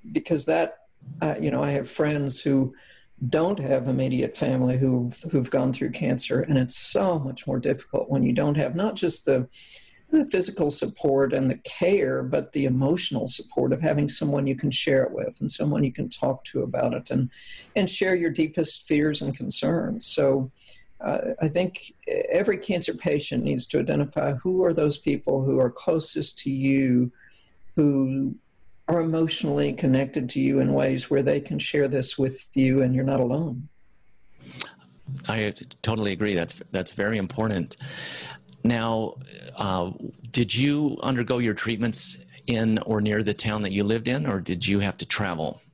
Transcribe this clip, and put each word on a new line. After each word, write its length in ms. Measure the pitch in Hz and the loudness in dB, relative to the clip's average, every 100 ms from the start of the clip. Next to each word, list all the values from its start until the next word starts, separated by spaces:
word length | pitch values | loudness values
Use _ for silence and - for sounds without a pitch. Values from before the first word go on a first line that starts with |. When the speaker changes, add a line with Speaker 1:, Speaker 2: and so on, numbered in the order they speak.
| - | -4
Speaker 1:
because 340 | 151 - 160 143 | -6 -2 -2 2
that, 320 | 160 165 - _ _ 123 160 | 0 0 -4 _ _ -18 -4
uh, 140 | 165 - | -2 0
you 100 | 151 | -2
know, 120 | 131 | 0
I 80 | 143 | 0
have 160 | 139 123 | -2 -4
friends 520 | - 151 147 139 131 | -2 0 0 -2 -2
who 340 | 147 135 127 - - - _ - 123 | 2 2 2 -4 -20 -20 _ -8 -2
don't 300 | 156 170 202 | 2 2 0
have 280 | 135 135 123 | 0 0 2
immediate 520 | 131 131 127 - - | 0 0 0 -2 0
family 400 | - 131 127 131 | 0 2 2 2
who've, 400 | 131 123 123 - 165 | 2 2 0 -6 -2
who've 200 | 151 120 | 0 2
gone 240 | 135 131 | 0 0
through 160 | 131 131 | 0 -4
cancer, 500 | - 143 127 - 123 | -2 -2 -2 0 -2
and 160 | 156 139 | 2 2
it's 220 | 127 - | 2 -4
so 400 | - 202 196 165 | -2 0 2 0
much 280 | 135 131 - | -2 -6 -4
more 120 | 135 | -2
difficult 520 | 147 139 - 139 - | 0 -2 -2 -4 0
when 120 | 139 | 2
you 100 | 139 | 2
don't 240 | - 147 147 | 2 2 2
have 180 | 139 | 0
not 200 | 165 208 | 0 -2
just 320 | 208 175 - - | 0 -2 -2 2
the, 200 | 131 127 - - - - _ _ | 2 0 -10 -20 -20 -20 _ _
the 140 | 311 269 | 2 2
physical 400 | 196 185 - 147 | 0 -2 0 -2
support 640 | 143 - - 147 135 135 | 0 -6 -2 2 4 2
and 160 | 139 135 | 2 0
the 80 | 123 | -2
care, 640 | - - 175 202 135 131 | -8 0 2 4 2 0
but 300 | 127 143 139 | 0 -2 -2
the 120 | 151 | -2
emotional 640 | 135 127 135 175 - 127 - | 0 2 2 2 0 -4 -2
support 460 | - - - 135 | -4 -4 -2 0
of 60 | 131 | 2
having 260 | 160 143 147 | 2 2 0
someone 380 | - 147 143 139 | 0 0 0 0
you 100 | 131 | 0
can 140 | 143 | 0
share 340 | 131 - 135 | 0 2 2
it 80 | - | 2
with 260 | - - - | -2 -6 -6
and 100 | - | -6
someone 340 | - 147 147 | -2 0 2
you 80 | 139 | 0
can 160 | - 127 | 0 -6
talk 340 | - - 131 | -2 -2 -2
to 180 | - 131 | -4 -4
about 320 | 127 123 127 | -2 0 0
it 160 | 123 - | -2 -2
and, 200 | 131 127 - - - - - | -2 -2 -6 -18 -18 -6 -2
and 140 | 185 | -2
share 240 | - 185 | 0 2
your 160 | 180 170 | 2 2
deepest 580 | 147 156 156 156 - - | 0 0 0 -4 -6 0
fears 320 | 147 151 147 | 2 2 0
and 160 | 143 143 | -4 -4
concerns. 680 | - - - 165 - - - | -4 -2 0 0 -2 -4 -2
So, 440 | - 139 135 131 _ - - - - | 2 4 4 0 _ -20 -20 -20 -10
uh, 180 | - - - - | -4 -2 -4 -2
I 80 | 160 | 0
think 460 | 160 190 - - _ - | 0 -2 -4 -18 _ -4
every 500 | - - 170 202 185 | -2 2 2 2 -2
cancer 360 | - 180 - | -2 -2 -2
patient 500 | - 170 147 - 127 | -4 0 0 0 -2
needs 220 | 135 135 - | -2 -2 -2
to 120 | 143 | -2
identify 560 | 135 147 147 151 143 | 0 0 0 -2 -2
who 300 | 135 185 185 | -2 0 2
are 80 | 180 | 2
those 260 | 170 151 143 | 2 0 0
people 460 | - 139 - 139 | -2 -2 0 0
who 160 | 135 135 | 2 2
are 100 | 127 | 2
closest 680 | - - 165 156 156 147 - | 0 0 0 0 -4 -6 -6
to 100 | - | -4
you, 600 | 135 135 135 135 123 123 - - - _ _ - - | 0 2 4 4 4 2 -4 -20 -20 _ _ -6 2
who 580 | 147 139 135 135 135 - _ _ - - - | 4 4 2 0 -2 -6 _ _ -20 -12 0
are 120 | 170 | 0
emotionally 720 | 165 160 160 - 151 143 143 | 2 2 0 0 0 0 0
connected 560 | 135 151 131 135 147 127 | 0 2 2 2 -2 -4
to 120 | 139 | 0
you 180 | 135 139 | 2 4
in 160 | 135 | 4
ways 340 | 139 135 131 - | 2 2 0 0
where 140 | 139 | 0
they 160 | 139 147 | 2 0
can 220 | 143 147 | -2 -6
share 260 | - 147 139 | -2 2 2
this 320 | 135 127 - | 2 -2 0
with 260 | 131 131 - | -2 -2 -4
you 280 | 135 131 135 | 2 4 4
and 100 | 127 | 4
you're 120 | 127 | 2
not 160 | 135 135 | 2 2
alone. 480 | 123 139 160 127 147 - - - - - - - - - - - - - - 135 - | 2 0 -2 -6 -12 -18 -20 -20 -20 -20 -20 -20 -20 -12 -12 -12 -20 -20 -14 -10 -4
Speaker 2:
I 260 | 113 104 - - - | 0 0 -4 -16 -6
totally 280 | - 110 101 | -2 0 0
agree. 240 | 92 104 | 0 0
That's, 260 | 92 85 - - | 0 -2 -8 -6
that's 180 | 95 90 | -4 -4
very 260 | - 101 110 | -2 0 0
important. 600 | 92 - 110 95 85 - 131 - - - - - - - | -2 -2 0 0 -4 -8 -14 -12 -12 -12 -14 -16 -20 -2
Now, 520 | 117 117 113 113 110 - 131 - - - | 0 2 2 0 -2 -6 -18 -18 -18 -6
uh, 360 | 101 92 90 - - - 117 | -2 0 -2 -6 -12 -14 -6
did 220 | 123 120 | -2 0
you 440 | 117 139 147 147 - | 2 2 2 0 -2
undergo 360 | - 127 117 123 | -2 -2 0 0
your 160 | 117 | 0
treatments 640 | 101 - 110 117 107 - - - - - | 0 -2 -2 0 -2 -6 -8 -16 -14 -4
in 320 | 117 113 110 | 0 2 2
or 200 | - 110 | 2 0
near 220 | 104 104 | 2 2
the 100 | 104 | 0
town 300 | 104 110 107 | -2 -2 -2
that 100 | 101 | -2
you 120 | 98 | 0
lived 220 | 104 113 117 | 2 0 0
in, 200 | 131 151 | -2 0
or 120 | 95 | -2
did 280 | 87 87 - | -2 -4 0
you 120 | 101 | 2
have 180 | 101 - | 2 -4
to 80 | - | -6
travel? 560 | - 101 82 78 - - | -2 -2 -2 -4 -6 -20